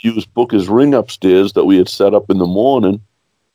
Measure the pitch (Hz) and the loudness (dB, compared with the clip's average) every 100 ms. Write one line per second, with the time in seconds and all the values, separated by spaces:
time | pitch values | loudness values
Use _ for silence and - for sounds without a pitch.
0 | 113 110 - 120 120 104 90 113 143 131 | -4 -4 -6 -4 -2 -2 0 0 2 0
1 | 123 - 92 92 98 - 92 95 92 - | -2 -4 0 2 2 0 2 2 0 0
2 | 98 104 101 98 90 95 127 135 95 104 | 0 0 -2 -2 -2 -2 0 0 -2 -4
3 | - _ _ _ _ | -8 _ _ _ _